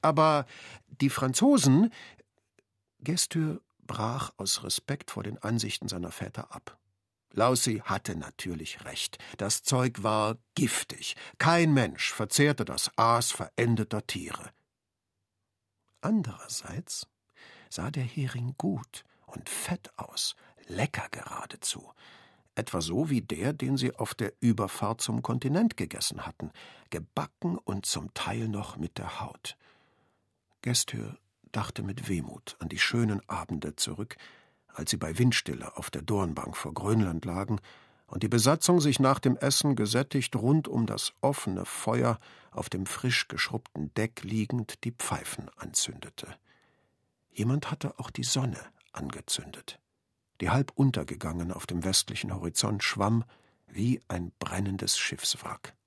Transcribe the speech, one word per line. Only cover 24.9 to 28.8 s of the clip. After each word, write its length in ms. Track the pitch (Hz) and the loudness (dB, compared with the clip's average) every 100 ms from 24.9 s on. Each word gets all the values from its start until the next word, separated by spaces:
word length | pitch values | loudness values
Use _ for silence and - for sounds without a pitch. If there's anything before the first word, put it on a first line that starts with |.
| 113 | -2
zum 220 | - 117 | -2 -2
Kontinent 540 | 120 120 135 156 226 - | -2 -2 2 4 2 2
gegessen 500 | 85 - - - - | -6 -4 -6 -6 -10
hatten, 240 | - 78 - - - _ | -10 -12 -12 -20 -20 _
gebacken 680 | 80 - - - _ 180 175 | -10 -6 -4 -6 _ -4 -2
und 300 | - 98 - | -4 -4 -2
zum 260 | - 76 | -4 -6
Teil 340 | - - 113 113 | -6 -4 -2 -2
noch 280 | 101 101 | -4 -6
mit 220 | - | -8